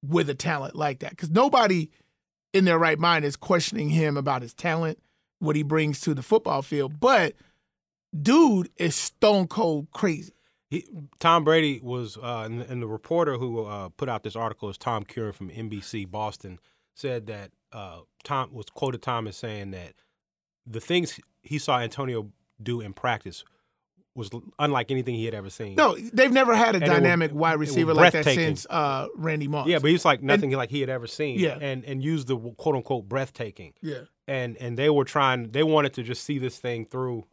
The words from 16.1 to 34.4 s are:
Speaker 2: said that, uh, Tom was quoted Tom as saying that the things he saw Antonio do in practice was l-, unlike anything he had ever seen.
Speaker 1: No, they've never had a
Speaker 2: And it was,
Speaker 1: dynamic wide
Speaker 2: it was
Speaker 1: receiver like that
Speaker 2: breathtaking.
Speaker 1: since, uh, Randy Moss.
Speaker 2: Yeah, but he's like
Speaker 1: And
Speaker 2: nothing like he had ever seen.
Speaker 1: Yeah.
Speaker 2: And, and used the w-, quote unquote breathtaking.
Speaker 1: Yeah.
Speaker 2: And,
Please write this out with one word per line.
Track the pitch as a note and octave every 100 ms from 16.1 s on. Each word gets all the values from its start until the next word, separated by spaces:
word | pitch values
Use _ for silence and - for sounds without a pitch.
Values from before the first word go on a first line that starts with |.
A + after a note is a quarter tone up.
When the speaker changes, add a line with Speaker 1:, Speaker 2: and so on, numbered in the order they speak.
| G#2+ G#2+ - F#2+ F2+ _ _ _
Speaker 2:
said | - C#3 A#2+ G#2+
that, | G#2 G2 _ _
uh, | A2+ F#2+ E2+ - _
Tom | - C#3 B2+
was | A#2 -
quoted | - C#3 A#2+
Tom | - A#2 A2
as | -
saying | A2+ G#2 G2
that | F#2+ F2 _ _ _ _ _ _ _ A#2+
the | A2
things | - F3+ E3 - - _
he | - D3
saw | - B2+
Antonio | A#2 C#3+ C3 A#2 G#2 _ _ -
do | A2 A#2+
in | G#2
practice | - B2 A2 F#2+ - - _ _ _ _ _ _
was | A#2+ G2+
l-, | B2 - -
unlike | D3 C3+ A2+
anything | C3 B2
he | A#2 A2+
had |
ever | G#2+ G2
seen. | - G#2
Speaker 1:
No, | F#2+ D4+ - A3+
they've | A3+ C4+
never | C4 B3 A3+
had | A#3
a | F#3+
Speaker 2:
And |
it | F3+
was, | F3
Speaker 1:
dynamic | F3 F3 D#3
wide | D3 E3
Speaker 2:
it | D#3
was | D3
Speaker 1:
receiver | C#3 D#3+
like | D#3 F3
that | D#3+
Speaker 2:
breathtaking. | D3 F3 D#3+ C#3+
Speaker 1:
since, | -
uh, | E3 D3 C3+ -
Randy | - D#3+ D3+ C#3+
Moss. | D3+ C#3
Speaker 2:
Yeah, | E3
but | D3+
he's | E3+
like | D#3 C3
Speaker 1:
And | C#3
Speaker 2:
nothing | C#3+ C#3
like | C3+ A#2
he | C#3
had | C3
ever | B2+ A#2
seen. | - D3+ B2+
Speaker 1:
Yeah. | D#3+ C#3
Speaker 2:
And, | C#3 C3
and | C#3+ C3
used | D3 D#3+ B2+
the |
w-, | B2 A#2+
quote | - E3 C3+
unquote | - B2+ G2+
breathtaking. | C3 C3 - A2 - - _
Speaker 1:
Yeah. | D#3 B2+ - _ -
Speaker 2:
And, | C3+